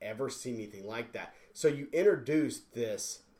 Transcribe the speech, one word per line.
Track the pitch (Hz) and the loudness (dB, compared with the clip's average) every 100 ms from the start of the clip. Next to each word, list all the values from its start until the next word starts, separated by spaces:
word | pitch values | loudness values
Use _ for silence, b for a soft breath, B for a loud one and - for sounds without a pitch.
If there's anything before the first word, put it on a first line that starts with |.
ever | 101 113 135 | -8 -4 -4
seen | - 131 117 | -4 -6 -6
anything | 104 98 101 | -6 -10 -8
like | 117 120 | -6 -6
that. | 95 87 B B | -8 -10 B B
So | - 156 | 2 2
you | 143 143 | 2 0
introduced | 160 202 160 123 156 135 113 - | 4 6 4 4 2 2 -2 -8
this | 117 113 101 - - - | -4 -2 -2 -6 -10 -14